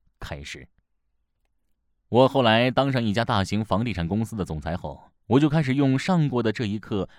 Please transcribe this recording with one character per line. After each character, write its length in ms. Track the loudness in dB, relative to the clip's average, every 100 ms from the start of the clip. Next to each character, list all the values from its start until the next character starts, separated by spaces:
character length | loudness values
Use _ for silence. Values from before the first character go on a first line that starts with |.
| _ -16
开 220 | -12 -12
始。 260 | -12 -16 -18 _ _ _ _ _ _ _ _ _ _ _ _ _ _
我 180 | 4 4
后 140 | 4
来 300 | 4 4 2
当 200 | 2 0
上 120 | 0
一 100 | 0
家 100 | 0
大 200 | 0 0
型 200 | 0 -2
房 220 | -2 -2 -2
地 80 |
产 140 | -4 -2
公 180 | -2 -4
司 100 | -4
的 80 |
总 160 | -6 -6
裁 160 | -6 -8
后， 360 | -8 -14 -20 _ 0
我 120 | 2
就 80 | 4
开 140 | 2
始 140 | 0 2
用 240 | 2 2
上 280 | 2 2 2
过 140 | 0
的 100 | 0
这 140 | -2 -4
一 140 | -6
课 280 | -4 -4 -4